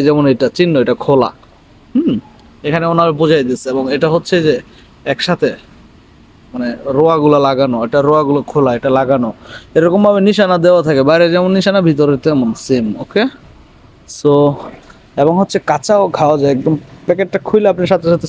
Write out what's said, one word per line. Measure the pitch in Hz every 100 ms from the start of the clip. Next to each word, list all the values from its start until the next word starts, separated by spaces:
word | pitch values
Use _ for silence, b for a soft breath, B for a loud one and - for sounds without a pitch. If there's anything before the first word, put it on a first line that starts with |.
| 143
যেমন | 147 143
এটা | 120 123 -
চিহ্ন, | 175 143
এটা | 123 117
খোলা, | - 131 117 - - _ _ - _
হুম, | 247 339 110 - - - - 147
এখানে | 165 165
ওনারা | 165 170 147
বোঝাই | 160 156 127
দিচ্ছে। | 123 131
এবং | 131 131 139
এটা | 160
হচ্ছে | 165 - 180 156
যে | 127 - b b - -
একসাথে | 135 - 170 135 - - - - _ _ _ - _ -
মানে | 123 120 - 139 135
রোয়াগুলো | 160 160 147 147 139
লাগানো, | 135 135 117 117
এটা | 143 143
রোয়াগুলো | 151 139 143 -
খোলা, | 147 131 120
এটা | 135 131
লাগানো, | 131 135 113 - B B B 165
এরকমভাবে | 170 190 208 202 202
নিশানা | 202 185 180 175
দেওয়া | 175 156
থাকে, | 135 139
বাইরে | 165 170
যেমন | 180 185 190
নিশানা | 196 196 165
ভিতরে | 147 147 135
তেমন | 160 143 117 113 -
সেম, | 127 107 95
ওকে। | - 196 262 - - - - - - _ - -
So | 147 143 143 139 - - B B - -
এবং | 151 175
হচ্ছে | 196 - -
কাঁচাও | 151 - 208 185 -
খাওয়া | 151 151
যায়, | 139 135
একদম | 160 147 - - -
প্যাকেটটা | 180 185 196 -
খুলে | 214 208
আপনি | 180 175
সাথে | 180 170
সাথে | 170